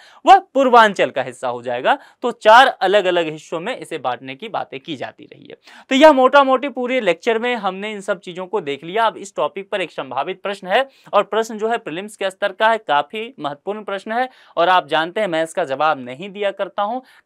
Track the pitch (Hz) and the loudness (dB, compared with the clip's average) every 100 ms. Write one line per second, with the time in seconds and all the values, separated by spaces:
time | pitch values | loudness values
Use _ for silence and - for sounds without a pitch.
0 | - _ 302 381 - 262 262 240 214 190 | -4 _ 4 4 4 0 6 6 6 4
1 | 143 131 127 120 127 120 120 123 180 269 | -2 -2 -6 -6 -6 -6 -6 -2 0 -2
2 | - _ 247 226 214 226 262 - 190 202 | -4 _ -8 2 8 8 8 2 2 2
3 | 180 175 160 156 - 165 196 - 156 156 | 2 0 -2 -6 -10 -8 -8 -10 -10 -8
4 | 127 120 131 135 220 139 110 131 170 131 | -6 -6 -10 -14 -10 -8 -8 -12 -12 -12
5 | 113 - - - - - - - - 262 | -12 -14 -20 -20 -20 -20 -20 -20 -2 6
6 | 311 262 254 285 269 254 285 254 247 262 | 8 8 6 4 4 2 -2 -6 -4 -2
7 | 202 170 240 220 240 240 190 185 208 208 | -2 -2 -2 -4 -4 -4 -6 -6 -10 -8
8 | 196 190 185 170 185 - 143 139 165 208 | -8 -8 -10 -14 -8 -6 -6 -8 -6 -2
9 | 226 175 190 - 147 196 190 202 160 - | -2 -4 -10 -4 -4 -6 -8 -8 -6 -8
10 | 135 127 151 185 196 196 180 220 269 _ | -8 -6 -6 -8 -10 -10 -2 -2 -2 _
11 | - 202 196 214 226 214 220 233 170 160 | -2 -2 0 -2 -2 -4 -4 -4 -6 -10
12 | 208 - 190 190 202 190 220 220 - 147 | -10 -8 -8 -4 -6 0 0 0 0 0
13 | 147 214 226 202 143 143 - 214 208 196 | 0 -8 -12 -10 -10 -8 -8 -8 -8 -10
14 | 220 233 254 - _ - 170 185 151 156 | -6 -6 -6 -10 _ 0 2 2 2 -2
15 | 170 214 202 160 160 - 151 135 156 143 | -2 -4 -2 -2 -4 -4 -4 0 0 0
16 | 123 131 202 196 196 196 190 - 208 247 | -6 -14 -14 -6 -6 -4 -6 -4 -4 -6
17 | - _ | -12 _